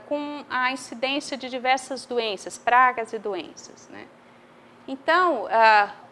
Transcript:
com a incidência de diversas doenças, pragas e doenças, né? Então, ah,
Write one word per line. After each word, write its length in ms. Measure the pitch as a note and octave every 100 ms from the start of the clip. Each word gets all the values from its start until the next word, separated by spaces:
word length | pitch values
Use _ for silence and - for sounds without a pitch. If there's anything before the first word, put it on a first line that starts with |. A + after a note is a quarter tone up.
| -
com 360 | D4 D4 D4 -
a 220 | B3 B3+
incidência 640 | C4 - A#3+ B3+ C#4 C#4+ C#4
de 140 | F4
diversas 560 | B3+ B3 C4 C4+ C4 -
doenças, 500 | A#3+ A3+ F#3+ - -
pragas 560 | - A#3+ B3+ A#3 A3+
e 60 | A3
doenças, 720 | G#3 F#3 - - - - -
né? 180 | - - - _ - - - - - -
Então, 640 | C4+ - E4 F#4 C4 F#3
ah, 400 | A3+ A3 G#3+ G3+ - -